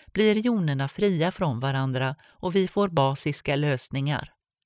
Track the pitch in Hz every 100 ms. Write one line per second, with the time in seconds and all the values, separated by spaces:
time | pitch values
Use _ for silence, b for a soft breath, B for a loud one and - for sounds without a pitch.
0 | b - 214 214 240 226 160 135 139 -
1 | 208 175 170 - 175 120 135 135 135 127
2 | 131 143 - _ 185 185 185 - 202 165
3 | 135 139 151 143 - 143 147 131 - 135
4 | 139 143 - _ _ _